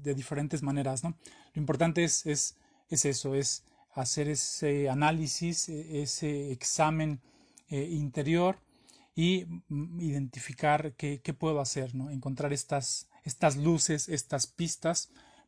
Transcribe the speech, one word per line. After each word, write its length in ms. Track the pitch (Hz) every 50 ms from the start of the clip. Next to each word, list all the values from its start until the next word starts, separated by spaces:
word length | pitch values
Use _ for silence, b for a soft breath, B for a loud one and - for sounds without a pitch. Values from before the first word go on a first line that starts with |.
de 120 | 143 143 139
diferentes 480 | 139 131 - 147 143 147 143 170 143
maneras, 420 | 147 139 139 143 135 135 131 131 -
¿no? 120 | 170 165 - B B B B B B B
Lo 60 | 151
importante 440 | 147 143 143 131 165 165 151 170 170
es, 220 | 160 - - -
es, 300 | 156 147 147 - - - b b b b b b b
es 160 | 175 - -
eso, 300 | 143 131 - - 135 135
es 300 | 139 135 - - - _ b b b b b -
hacer 340 | 139 127 123 - 156 147 147
ese 600 | 147 135 - - - - 160 147 143 143 143 135
análisis, 800 | 131 143 156 156 165 160 156 143 - - 170 170 165 - - -
e-, 340 | 160 147 160 160 156 143
ese 500 | 147 131 - - 160 147 147 143 143 139
examen, 680 | 127 - - - - - 156 156 160 160 156 151 147 127 b b b b b b b b b b
eh, 200 | 151 139 143 175
interior 680 | 170 151 147 135 - 151 143 151 165 175 175 185 190 - _ b b b b b b b b b b
y, 320 | 160 165 175 190 185 180 165 170 175 - -
mm, 320 | 151 143 151 170 170 175
identificar 920 | 170 156 139 139 135 127 - 123 - - 131 - - 147 147 151 151 151 -
qué, 260 | - 147 143 143 139
qué 120 | - - 143
puedo 260 | - 165 160 156 143
hacer, 340 | 135 - - 143 131 127 123
¿no? 160 | 131 131 147
Encontrar 420 | 143 131 127 139 135 135 143 143
estas, 560 | 143 135 - - 147 139 123 - - - - _ b b b
estas 320 | 151 - - 175 151 131
luces, 520 | 143 147 170 170 151 - - 156 143 - -
estas 380 | 160 139 - - 147 131 -
pistas 640 | - _ - 170 160 - - - 160 170 - - - b b b b b b b